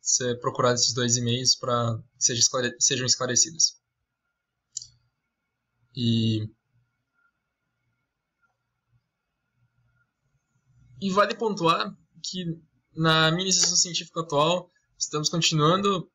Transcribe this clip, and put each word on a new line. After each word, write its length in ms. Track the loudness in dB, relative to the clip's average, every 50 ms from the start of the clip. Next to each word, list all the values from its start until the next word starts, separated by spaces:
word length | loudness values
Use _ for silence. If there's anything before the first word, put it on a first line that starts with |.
ser 380 | _ -2 -2 0 0 -2 -4 -2
procurado 360 | -4 -6 -2 0 2 2 2
esses 180 | 2 0 -2 0
dois 240 | -2 0 0 0 0
e-mails 380 | 0 0 -2 0 0 -2 -2
pra 440 | -2 -2 -2 0 0 0 -2 -2 -6 -8 _ _ _
que 60 | -2
seja 160 | -2 0 0
esclare-, 360 | 0 0 0 0 -2 -2 -2 0
sejam 260 | 0 0 0 0 -2
esclarecidas. 760 | -2 -2 -2 -2 -2 0 0 -2 -2 -2 -2 -2 -2 -2 _ _ _ _ _ _ _ _ _ _ _ _ _ _ _ _ _ _ _ _ -18 -18 -18 _ _ _ _ _ _ _ _ _ _ _ _ _ _ _ _ _ _ _ _ _
E, 540 | -4 0 0 2 2 2 0 0 -2 -4 -6 -10 _ _ _ _ _ _ _ _ _ _ _ _ _ _ _ _ _ _ _ _ _ _ _ _ _ _ _ _ _ _ _ _ _ _ _ _ _ _ _ _ _ _ _ _ _ _ _ _ _ _ _ _ _ _ _ _ _ _ _ _ _ _ _ _ _ _ _ _ _ _ _ _ _ _ _ _ _ _ _ _ _ _ _ _ _ -20 -20 -14 -6
e 120 | -4 0
vale 240 | 2 4 2 2 2
pontuar 600 | -2 -2 -2 -2 0 2 2 2 2 0 -6 -8 _ _ _ _ -16 -14
que 360 | -10 -8 -6 -6 -6 -8 -8 -12 _ _ _ _ _ _
na 340 | 0 2 2 4 4 4 4
minha 140 | 4 2 0
iniciação 340 | 0 0 0 0 0 0 0
científica 440 | 0 0 -2 -6 -8 -6 _ -8
atual 500 | -6 -2 2 2 4 4 2 0 -2 -8 _ _ _ _ _ _
estamos 320 | -10 -6 -4 -4 -4 -2
continuando 800 | -2 0 0 2 2 4 4 4 4 4 2 0 0 -2 -4 -8 _